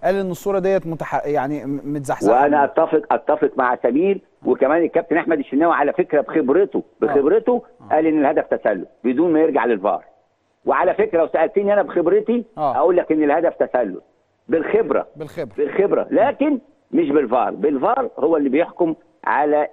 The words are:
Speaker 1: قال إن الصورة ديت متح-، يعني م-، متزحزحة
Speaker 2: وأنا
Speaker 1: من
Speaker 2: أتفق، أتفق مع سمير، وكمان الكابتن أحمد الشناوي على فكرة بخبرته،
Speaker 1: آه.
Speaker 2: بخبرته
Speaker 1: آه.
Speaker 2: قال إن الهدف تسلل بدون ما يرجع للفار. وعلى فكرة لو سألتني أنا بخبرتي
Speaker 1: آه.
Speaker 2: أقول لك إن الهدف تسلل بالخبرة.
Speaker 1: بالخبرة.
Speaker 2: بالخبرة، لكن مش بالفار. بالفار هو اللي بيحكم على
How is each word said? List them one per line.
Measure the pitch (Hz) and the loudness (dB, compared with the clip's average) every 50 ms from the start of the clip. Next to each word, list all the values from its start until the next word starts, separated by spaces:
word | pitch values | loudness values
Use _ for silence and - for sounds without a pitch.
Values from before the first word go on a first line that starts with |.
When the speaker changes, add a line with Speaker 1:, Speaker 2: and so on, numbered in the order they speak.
| - | -2
Speaker 1:
قال | 175 190 | 0 0
إن | 196 196 185 | 0 -2 -4
الصورة | 170 - - 202 196 196 | -6 -6 -4 -2 -2 0
ديت | 180 196 196 185 - 165 | 0 2 0 0 -2 -4
متح-، | 160 143 156 - 156 139 - 143 | -8 -8 -8 -4 -4 -4 -2 -2
يعني | 147 143 127 139 147 147 110 | -2 -2 -2 -2 -4 -6 -6
م-، | 135 143 139 - | -6 -8 -8 -6
متزحزحة | 143 147 147 139 139 139 - - 104 117 127 | -6 -6 -6 -4 -6 -4 -2 2 2 4 4
Speaker 2:
وأنا | 143 147 147 147 | 4 4 4 2
Speaker 1:
من | 139 | 2
Speaker 2:
أتفق، | 139 - 160 165 - 156 151 147 - 127 | 2 2 0 0 2 2 -2 0 0 -2
أتفق | 117 - - 151 - 151 - - 131 | -2 0 -2 0 0 0 -2 0 0
مع | 127 123 123 - - | 0 0 0 0 -2
سمير، | 120 120 147 180 196 196 190 - _ _ _ - | 0 0 2 0 0 -2 -2 -6 _ _ _ -2
وكمان | - 127 - 135 131 156 170 165 | -2 0 2 2 2 2 2 0
الكابتن | - - 165 170 - 147 170 | 0 0 -2 -2 0 -2 -2
أحمد | - - 165 143 | 0 0 -2 -2
الشناوي | 131 - 131 139 165 170 151 | -2 -2 0 0 2 2 2
على | 127 147 143 - | 2 0 0 0
فكرة | - 180 - 156 143 | -2 -2 0 0 -2
بخبرته، | - - 135 160 151 123 143 185 202 190 - 98 - _ _ - 113 | -2 0 -2 -2 0 2 2 2 2 0 -2 -6 -6 _ _ -4 -2
Speaker 1:
آه. | |
Speaker 2:
بخبرته | 110 - 143 139 151 190 226 226 247 247 240 - - _ _ | 0 2 2 2 4 2 2 2 0 -2 -2 -2 -8 _ _
Speaker 1:
آه. | 127 104 - | -6 -2 0
Speaker 2:
قال | 156 160 | 0 2
إن | 160 156 156 | 2 2 2
الهدف | 143 139 156 156 - | 2 2 2 0 -2
تسلل | - 131 110 - 113 104 92 - - _ _ - | -2 -4 -2 0 -2 -2 -2 -6 -12 _ _ -4
بدون | 120 127 135 170 180 156 | -2 0 0 2 2 2
ما | 156 | 2
يرجع | 160 156 135 131 113 | 2 2 2 0 0
للفار. | 123 117 95 92 104 90 82 - - _ _ _ _ _ _ _ _ _ _ - | 0 -2 0 0 -2 -2 -2 -6 -12 _ _ _ _ _ _ _ _ _ _ -4
وعلى | 135 135 143 170 185 160 | -2 0 2 2 0 0
فكرة | - 214 214 - 165 | 0 -2 0 2 0
لو | 156 - | 0 0
سألتني | - 165 160 156 - 202 202 202 208 | 0 0 -2 0 0 -2 0 2 0
أنا | 202 | 0
بخبرتي | 185 - - 180 165 165 190 214 214 - 233 240 220 - - 151 | 0 0 -2 -2 0 2 2 0 0 0 -2 -2 -2 -6 -8 -4
Speaker 1:
آه. | 151 139 117 127 | -4 -2 0 2
Speaker 2:
أقول | 151 175 175 175 | 2 2 2 2
لك | - - | 0 0
إن | 156 156 151 | 0 0 2
الهدف | 143 143 170 170 160 - | 2 2 2 0 0 0
تسلل | - 135 120 - 127 120 98 92 - - _ _ _ _ _ _ _ _ - | 0 -4 0 0 -2 -2 -2 -4 -10 -14 _ _ _ _ _ _ _ _ -2
بالخبرة. | 143 165 - - - 220 214 - - - - - - | -2 -2 -2 0 0 0 0 2 0 -2 -2 -4 -12
Speaker 1:
بالخبرة. | 151 156 147 - 175 147 113 - - | -16 -16 -14 -10 -10 -10 -10 -4 -4
Speaker 2:
بالخبرة، | 147 135 - - 196 180 160 120 90 - | -4 -4 0 0 0 0 0 -2 -2 0
لكن | 135 170 220 277 - - 277 302 294 240 - _ _ _ _ - | 0 2 2 2 0 0 0 0 -2 -2 -6 _ _ _ _ -4
مش | - 147 170 139 | -2 0 0 2
بالفار. | 139 151 135 107 120 127 107 98 | 2 0 0 2 0 0 0 -2
بالفار | - - - 151 147 127 147 202 240 269 247 - - 120 | -4 -2 -2 -2 0 0 0 0 0 0 -2 -6 -4 -2
هو | 127 160 165 151 | 0 0 0 0
اللي | 143 135 | 0 0
بيحكم | 120 156 170 165 - - 175 165 156 - _ _ _ _ - | 0 0 -2 -2 -2 -2 -2 -2 -2 -6 _ _ _ _ -4
على | - 110 131 147 147 147 147 147 - | -2 -2 0 0 0 0 0 0 -2